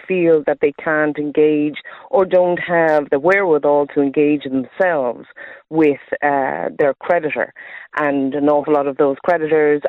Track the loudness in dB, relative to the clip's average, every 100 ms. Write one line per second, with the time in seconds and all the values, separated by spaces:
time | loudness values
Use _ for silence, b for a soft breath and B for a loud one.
0 | -4 0 2 2 0 0 -2 -2 -4 -2
1 | -2 -2 -4 0 2 2 -2 -6 B B
2 | B 0 2 2 2 -2 -2 0 2 2
3 | 0 0 2 2 2 2 2 2 0 0
4 | 0 2 2 0 -2 -6 -4 -2 0 0
5 | -4 -6 -14 B B B _ 2 2 0
6 | -6 -4 -2 0 -2 -4 -6 -2 -2 -2
7 | -2 -2 -2 -4 -6 B B B B -4
8 | -2 0 -2 0 2 2 2 0 0 0
9 | 0 0 -2 -2 0 2 2 0